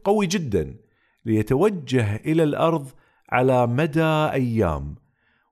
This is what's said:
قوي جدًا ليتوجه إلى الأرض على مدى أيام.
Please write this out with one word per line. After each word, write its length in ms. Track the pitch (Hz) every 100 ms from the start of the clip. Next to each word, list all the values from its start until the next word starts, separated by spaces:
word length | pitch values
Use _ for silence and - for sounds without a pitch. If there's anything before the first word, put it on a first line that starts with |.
قوي 220 | 190 214 196
جدًا 600 | 190 147 95 71 60 _ _ _ _ 110
ليتوجه 880 | 107 107 131 208 185 123 127 104 107
إلى 260 | 151 160
الأرض 460 | 156 - 165 165 139 - _ _ _
على 380 | 123 131 123 120
مدى 680 | 120 160 147 160 156 156
أيام. 640 | 135 127 110 90 73 71 73 _ _ _ _ _